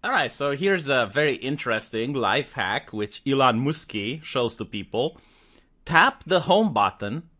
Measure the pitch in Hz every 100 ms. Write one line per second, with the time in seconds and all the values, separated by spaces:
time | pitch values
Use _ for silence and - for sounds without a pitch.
0 | 214 254 127 - 143 139 196 185 143 131
1 | 107 127 151 123 127 151 123 110 - 113
2 | 120 139 104 123 139 - 101 120 - 107
3 | 104 - 139 135 131 113 139 156 - 107
4 | 104 151 151 135 117 - 101 104 - 110
5 | 147 - _ _ _ - _ _ - 165
6 | 254 - - 180 - 190 220 110 98 -
7 | 101 147 -